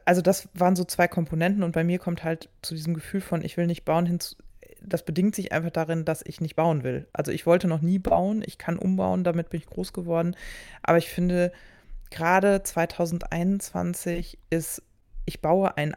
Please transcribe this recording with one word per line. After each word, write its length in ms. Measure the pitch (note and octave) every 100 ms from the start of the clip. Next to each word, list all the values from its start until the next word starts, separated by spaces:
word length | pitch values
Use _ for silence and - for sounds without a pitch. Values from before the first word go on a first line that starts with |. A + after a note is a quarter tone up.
| -
also 180 | F3+
das 260 | F3+ F#3+ - -
waren 200 | F3+ F#3
so 80 |
zwei 240 | F3+ - F3
Komponenten 540 | - E3 D#3+ E3+ G3+
und 120 | F3
bei 100 | E3
mir 160 | E3+ F3+
kommt 240 | F3+ E3+
halt 260 | E3 D#3+ - _
zu 100 | -
diesem 220 | D#3+ D#3 D#3+
Gefühl 260 | - G3
von, 220 | F#3+ E3+
„Ich 140 | D3+ -
will 100 | E3+
nicht 180 | E3+ -
bauen“, 220 | D#3+ F3
hinzu, 280 | F3 - - - - - -
das 240 | G3+ F3+ -
bedingt 300 | D#3+ G3 G#3
sich 160 | F#3
einfach 180 | D#3 E3+
darin, 360 | E3 D#3+ E3 D#3+
dass 180 | D#3+ -
ich 160 | -
nicht 140 | D#3+ -
bauen 280 | E3 D#3
will. 240 | B2+ C3 -
Also 180 | - D3
ich 140 | - -
wollte 220 | F3 F3+
noch 140 | D#3+
nie 180 | E3 F#3
bauen, 440 | - E3+ F#3 A3
ich 140 | - -
kann 220 | - E3+
umbauen, 440 | F#3 F#3+ F#3 F#3
damit 280 | F3 E3+ E3
bin 80 | E3
ich 80 | -
groß 260 | - F#3
geworden. 420 | - E3+ E3 E3+ F3+ - - - -
Aber 160 | - E3+
ich 120 | E3
finde, 420 | - F3 F3 F3 F3+ - - - - -
gerade 540 | - E3 F#3+ G3 G3
zweitausendeinundzwanzig 1800 | G3 - E3+ - E3+ E3+ - E3 F3+ G3 - F3+ F3 F3 F3+ E3+ F3 - -
ist, 320 | E3 D#3 - - _ _ - -
„Ich 160 | -
baue 360 | D#3 F3+ G3 -
ein 180 | D3+